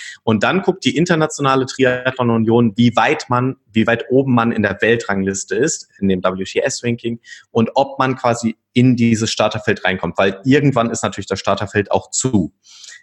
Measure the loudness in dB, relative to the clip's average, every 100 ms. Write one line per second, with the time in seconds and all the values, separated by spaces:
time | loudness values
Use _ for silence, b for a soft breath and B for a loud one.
0 | B B -2 0 2 0 0 -2 -2 0
1 | 2 2 0 0 0 0 0 0 0 0
2 | -2 -2 0 0 2 4 2 2 2 4
3 | 2 0 -2 -2 -2 -6 _ 0 2 0
4 | 0 0 2 2 2 0 -2 0 0 0
5 | 0 -2 -2 -4 -4 -2 -2 -4 -12 _
6 | -2 0 -2 -4 -4 -4 -4 -4 -4 -4
7 | -6 -8 B B B 0 0 0 -2 0
8 | -2 0 -2 0 -2 -6 _ 2 4 4
9 | 2 2 0 0 -2 -2 -4 -2 -2 -2
10 | -2 0 0 0 2 2 4 2 0 -2
11 | -4 -6 -8 -6 -2 -2 -2 -2 0 -2
12 | -4 -6 -2 0 -2 _ B B B B